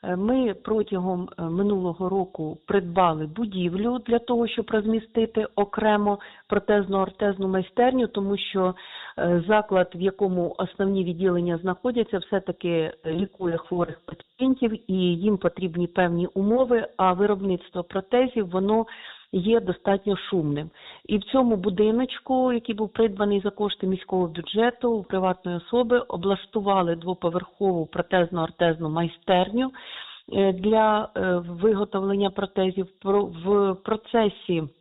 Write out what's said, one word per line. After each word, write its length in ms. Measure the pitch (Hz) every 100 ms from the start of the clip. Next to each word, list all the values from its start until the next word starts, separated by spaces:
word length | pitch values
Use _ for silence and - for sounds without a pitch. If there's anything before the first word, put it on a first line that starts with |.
Е, 120 | - 180
ми 400 | 208 262 247 190
протягом, 640 | - 220 208 190 185 180 180 -
е, 40 |
минулого 640 | 165 170 202 196 180 170 185
року 480 | 196 185 - 156 165 -
придбали 600 | 202 175 175 180 156 156
будівлю 720 | 165 226 190 175 180 226 247 240
для 120 | 233
того, 280 | 233 240 233
щоб 220 | - 220
розмістити 760 | 220 214 226 220 233 226 226 214 -
окремо 640 | 202 - 214 208 208 202 - - _
протезно-ортезну 960 | 202 196 208 190 196 185 - 208 190 190
майстерню, 600 | 190 185 - 247 262 233
тому 300 | 208 196 202
що, 380 | - 196 185 185 - - - -
е, 260 | 175 175 170
заклад, 440 | 214 208 190 180 175
в 60 |
якому 540 | 190 190 202 180 175 -
основні 460 | 185 - 196 196
відділення 540 | 175 170 190 180 175 165
знаходяться, 600 | 185 175 254 240 220 190
все-таки 760 | - 196 185 175 175 165 160 - 160
лікує 520 | 160 196 _ 180 165
хворих 420 | - 175 170 - -
пацієнтів 840 | - - _ 262 262 233 214 -
і 40 | 190
їм 420 | 180 170 202 196
потрібні 500 | 175 - 180 165 175
певні 400 | 175 180 170 180
умови, 600 | 196 202 240 254 233 - -
а 160 | 185
виробництво 680 | 180 208 202 196 180 - 185
протезів, 680 | 170 196 190 240 254 233 185
воно 360 | 185 196 220 220 - - - -
є 280 | 190 185 233
достатньо 580 | 185 175 - 196 208 190
шумним. 520 | - 185 151 143 160 - - - -
І 120 | 208
в 60 |
цьому 320 | - 269 247 208
будиночку, 1000 | 196 180 214 233 254 - - 262 254
який 220 | 240 233 208
був 140 | 214
придбаний 500 | - 226 196 208 202
за 100 | 196
кошти 380 | - 208 - 190
міського 400 | 185 - 185 175
бюджету, 640 | 165 165 208 240 240 240
у 120 | 226
приватної 540 | 190 190 185 180 180 175
особи 420 | - 240 240 247
облаштували 960 | - 180 190 190 - 226 202 196 175 170
двоповерхову 960 | 170 180 175 175 180 _ 196 175 160
протезно-артезну 960 | 175 - 185 170 175 160 - 170 160 160
майстерню, 840 | 160 170 - - 185 185 226 262 262 - - - - -
е, 200 | 202 196
для, 560 | 185 202 220 220 214 214 -
е, 180 | 185 180 170
виготовлення 840 | 175 208 202 202 190 196 196 196
протезів. 580 | 196 196 - 190 185 185 _
Про-, 240 | 196 202 196
в 500 | 165 175 202 196 190
процесі 880 | - 220 - 233 214 - - 170 151 _